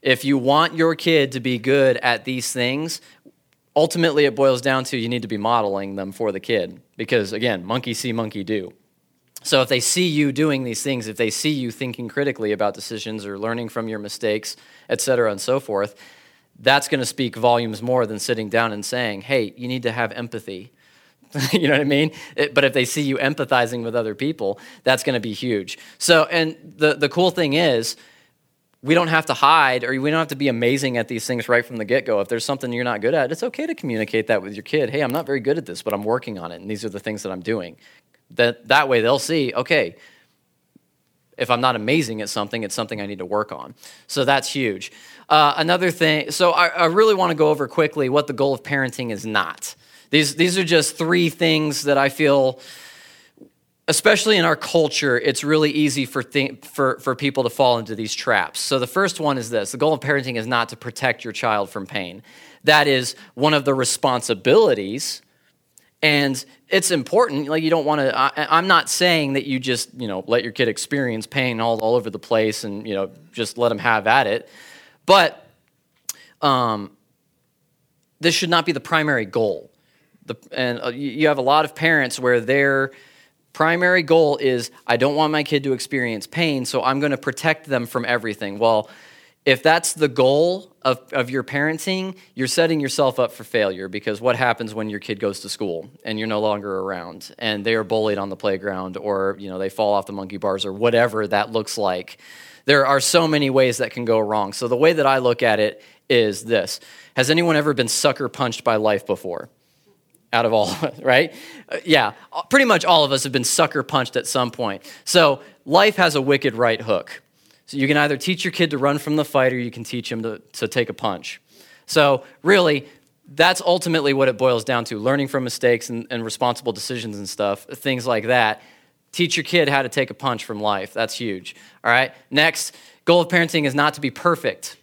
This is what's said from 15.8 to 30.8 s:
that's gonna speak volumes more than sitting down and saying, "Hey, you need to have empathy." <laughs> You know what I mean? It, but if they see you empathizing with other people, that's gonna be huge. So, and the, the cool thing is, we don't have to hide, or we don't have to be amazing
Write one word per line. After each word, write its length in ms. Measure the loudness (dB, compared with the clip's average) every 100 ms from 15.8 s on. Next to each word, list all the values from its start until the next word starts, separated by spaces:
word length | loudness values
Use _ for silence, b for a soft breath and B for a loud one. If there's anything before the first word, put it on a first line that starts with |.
| -4 -8 b b b b b _
that's 300 | 2 2 2
gonna 160 | -4 -4
speak 320 | -4 -6 0
volumes 440 | 2 2 0 -6
more 240 | -2 0 0
than 140 | -4
sitting 300 | -4 -4 0
down 240 | 0 0
and 100 | -4
saying, 380 | -6 -4 -4 -6
"Hey, 320 | -2 -2 -2 -6
you 140 | -6
need 140 | -4
to 80 | -4
have 200 | -4 -4
empathy." 600 | -6 -10 -10 -12 -14 -16 _ b b b b _
<laughs> 220 | -6 0
You 140 | 2 4
know 80 | 2
what 60 |
I 40 | 4
mean? 260 | 2 2 B B -4
It, 180 | 0
but 120 | 4 4
if 80 |
they 100 | 2
see 200 | 0 -2
you 140 | -2 0
empathizing 680 | -2 -2 0 2 2 -2
with 120 | -4 -4
other 180 | -4
people, 460 | -4 -6 -4 -6 -6 B B
that's 200 | 0 2
gonna 180 | 2 -2
be 100 | -4
huge. 460 | -6 -4 -4 -4 -14 B B
So, 260 | 4 6 6
and 320 | 0 -2 -4 -18 -2
the, 200 | 0 2
the 120 | -2
cool 240 | 2 0
thing 220 | 2 0
is, 420 | 2 2 2 -2 -8 b b b b _ _ _ _
we 120 | 0
don't 140 | 2 4
have 200 | 0 0
to 60 |
hide, 520 | 2 4 6 4 2 -2
or 60 | -4
we 80 | -2
don't 100 | -2
have 80 | -2
to 60 | -2
be 140 | -2
amazing 480 | 0 0 0